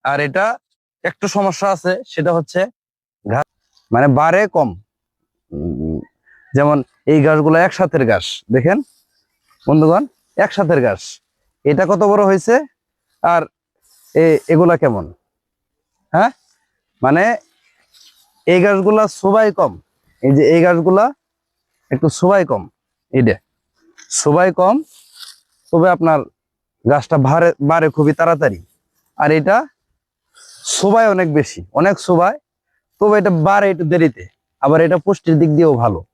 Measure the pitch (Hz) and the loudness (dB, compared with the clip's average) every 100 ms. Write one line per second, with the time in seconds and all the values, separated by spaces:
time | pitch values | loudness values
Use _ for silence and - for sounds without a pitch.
0 | 131 143 147 180 214 247 _ _ _ _ | -4 -4 -4 -4 -4 -6 _ _ _ _
1 | 180 - 202 202 196 170 196 185 180 190 | -12 -8 -6 -2 -4 -2 -4 -4 -4 -6
2 | 262 - 147 170 151 180 208 _ _ _ | -8 -6 -2 -2 -4 -6 -6 _ _ _
3 | _ _ 104 120 - _ _ _ _ 117 | _ _ -8 -6 -6 _ _ _ _ 2
4 | 143 131 160 180 208 175 127 90 _ _ | 4 4 2 2 0 -2 -2 -6 _ _
5 | _ _ _ _ _ 73 82 67 80 80 | _ _ _ _ _ -10 -8 -6 -6 -8
6 | - _ _ _ _ 139 147 147 - _ | -10 _ _ _ _ 0 0 0 -4 _
7 | - 156 151 156 151 160 180 - 180 160 | 0 2 4 2 2 2 0 -2 -2 0
8 | 120 98 - - _ 123 135 214 269 _ | 0 -2 -4 -14 _ 0 0 -2 -6 _
9 | _ _ _ _ _ _ - 156 156 180 | _ _ _ _ _ _ -2 2 4 2
10 | 277 _ _ - 202 - 170 156 123 95 | -2 _ _ -4 -4 -2 0 0 0 -4
11 | - - _ _ _ _ 143 147 180 208 | -10 -20 _ _ _ _ -2 -2 0 0
12 | 208 208 196 190 - 247 294 _ _ _ | 2 2 2 0 2 0 -2 _ _ _
13 | _ _ 170 170 156 _ _ _ _ _ | _ _ 0 0 -4 _ _ _ _ _
14 | _ 147 165 147 - 160 175 170 143 104 | _ 0 2 2 2 2 2 2 0 -2
15 | 76 - _ _ _ _ _ _ _ _ | -8 -18 _ _ _ _ _ _ _ _
16 | _ 160 226 - _ _ _ _ _ _ | _ -2 -2 -4 _ _ _ _ _ _
17 | 127 156 214 226 _ _ _ _ _ _ | 0 0 0 -4 _ _ _ _ _ _
18 | _ _ _ _ - 180 202 196 196 214 | _ _ _ _ 0 2 2 2 0 0
19 | 214 - 196 214 214 190 147 87 _ _ | 0 -2 0 2 0 0 -4 -4 _ _
20 | _ _ 131 139 139 165 175 170 165 190 | _ _ 0 2 4 4 2 2 2 2
21 | 240 277 _ _ _ _ _ _ _ 131 | 0 -4 _ _ _ _ _ _ _ -4
22 | 156 - 180 196 151 107 90 _ _ _ | -4 0 0 0 0 -6 -8 _ _ _
23 | _ 131 113 95 _ _ _ _ _ _ | _ 0 0 -2 _ _ _ _ _ _
24 | - - 151 151 185 175 185 269 311 _ | -12 -6 -2 0 0 0 0 0 -4 _
25 | _ - - - _ _ _ 170 180 175 | _ -20 -20 -20 _ _ _ 0 2 2
26 | 165 156 - _ _ _ _ _ 113 143 | 0 0 -4 _ _ _ _ _ -2 -2
27 | - 160 131 160 170 - 143 165 160 156 | 0 0 2 0 -2 -4 -2 0 0 0
28 | 147 151 165 160 143 92 - _ _ _ | -2 0 -2 0 -2 -4 -16 _ _ _
29 | _ - 147 160 151 220 302 _ _ _ | _ -4 0 0 2 0 -2 _ _ _
30 | _ _ _ _ - - - - 196 226 | _ _ _ _ -20 -18 -10 -4 0 2
31 | 226 185 175 147 - - 90 131 185 196 | 2 0 -2 -2 -4 -10 -8 -2 0 -2
32 | - 170 180 294 _ _ _ _ _ _ | -2 0 0 -4 _ _ _ _ _ _
33 | 208 208 196 170 160 202 202 170 160 170 | 0 2 0 0 0 2 0 -2 -2 0
34 | 160 113 92 _ _ _ 139 160 165 165 | 0 -2 -20 _ _ _ 0 2 2 0
35 | 170 196 - 156 156 151 165 127 117 87 | -2 -4 0 2 2 2 2 2 0 -4
36 | - | -10